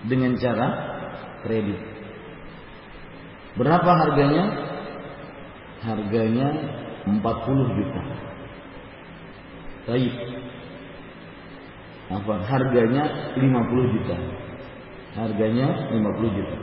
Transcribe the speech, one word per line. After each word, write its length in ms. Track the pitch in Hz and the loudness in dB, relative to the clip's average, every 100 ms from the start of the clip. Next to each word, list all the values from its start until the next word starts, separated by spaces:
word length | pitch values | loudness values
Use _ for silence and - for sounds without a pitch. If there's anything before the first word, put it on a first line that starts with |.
Dengan 320 | 110 131 127 123 | 2 4 4 4
cara 320 | 123 110 135 - - - - - - - 107 | 2 2 2 0 -4 -6 -8 -10 -12 -10 -2
kredit. 320 | 113 104 95 - - - - - - - - - - - - - - - - - - | 0 0 -2 -6 -12 -12 -14 -14 -14 -14 -14 -16 -18 -16 -16 -16 -16 -16 -16 -12 0
Berapa 360 | 127 175 165 160 | 6 6 8 6
harganya? 420 | 156 139 143 160 202 - - - - - - - - - - - - - | 6 6 6 6 4 0 -4 -6 -8 -10 -12 -12 -14 -14 -16 -16 -18 -8
Harganya 680 | 113 107 104 113 113 113 139 156 151 - - - - | -4 -2 2 2 4 4 4 2 -2 -6 -8 -6 2
empat 300 | 104 101 82 - | 4 4 0 2
puluh 200 | 135 117 | 4 4
juta. 300 | 98 - 90 - - - - - - - - - - - - - - - - - - - | 2 0 -2 -6 -8 -10 -12 -14 -14 -16 -16 -16 -18 -18 -16 -16 -18 -16 -14 -12 -10 0
Baik. 280 | 123 123 - - - - - - - - - - - - - - - - - - - - | 2 2 0 -8 -8 -10 -12 -14 -14 -14 -14 -16 -16 -16 -16 -16 -16 -16 -16 -16 -16 -6
Apa? 260 | 95 101 101 101 | -6 -2 -2 2
Harganya 540 | 131 131 123 113 131 151 - - - | 2 4 6 6 6 2 -2 -4 4
lima 240 | 131 127 113 | 6 6 4
puluh 180 | 120 123 | 4 4
juta. 240 | 107 - 87 85 - - - - - - - - 101 | 2 0 -2 -4 -6 -10 -12 -14 -14 -16 -16 -10 -4
Harganya 760 | 110 101 110 120 139 180 - | -2 2 4 4 4 2 0
lima 160 | 113 107 90 | 2 2 2
puluh 140 | 113 98 | 2 0
juta. 200 | 90 - | -2 -6